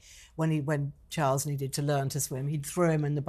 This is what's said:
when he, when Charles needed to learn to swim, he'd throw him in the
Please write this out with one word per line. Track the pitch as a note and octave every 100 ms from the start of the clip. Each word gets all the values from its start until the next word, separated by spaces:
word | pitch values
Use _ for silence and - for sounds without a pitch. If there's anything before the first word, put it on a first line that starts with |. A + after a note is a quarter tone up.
| - - - -
when | D#3+
he, | D#3
when | C#3+ D3 C#3+ - -
Charles | - C#3 C#3
needed | D3 C#3+ C3+
to | -
learn | C#3+ C#3+ C#3
to | C#3+
swim, | - C3 C#3+
he'd | D3+
throw | C#3 - E3
him | D#3
in | D3
the | D3